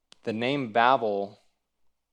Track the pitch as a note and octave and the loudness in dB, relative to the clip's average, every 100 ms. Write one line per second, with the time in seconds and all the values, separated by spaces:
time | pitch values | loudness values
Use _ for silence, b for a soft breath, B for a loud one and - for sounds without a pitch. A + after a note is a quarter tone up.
0 | _ - - A2 A#2+ C#3+ A#2+ G2+ A#2+ C3 | _ -12 -8 -4 -4 -4 -2 2 4 4
1 | A2 G2+ G2+ - _ _ _ _ _ _ | 2 -2 -4 -10 _ _ _ _ _ _
2 | _ | _